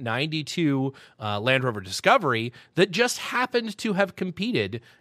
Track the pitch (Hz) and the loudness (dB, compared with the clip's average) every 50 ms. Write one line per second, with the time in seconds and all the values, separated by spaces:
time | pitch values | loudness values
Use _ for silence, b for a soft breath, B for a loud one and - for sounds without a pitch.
0 | 131 113 113 127 147 160 156 156 143 - - 180 165 147 139 135 131 135 - B | -6 -4 -2 -2 -2 -2 -4 -6 -6 -4 -2 0 2 2 2 2 0 -2 -4 B
1 | B B B B 110 107 104 104 110 127 131 131 127 127 107 104 95 95 92 - | B B B B -6 -4 -4 0 2 2 2 4 2 0 -2 -4 -6 -8 -6 0
2 | - 196 247 269 180 135 120 110 113 120 - B B B B 160 196 202 160 208 | 4 6 6 6 4 2 0 0 -2 -4 -8 B B B B 2 2 2 2 2
3 | 240 240 - - - - 254 240 254 247 - 240 226 220 202 - - 226 190 175 | 0 0 0 -4 -6 -4 -2 -2 -2 0 0 -2 -2 -4 -6 -6 -4 -2 0 0
4 | - 180 - - 190 185 165 - 202 247 226 123 101 95 113 113 - b b b | 0 0 -2 -4 -6 -6 -6 -4 -4 -2 -2 -2 -2 -2 -6 -10 -14 b b b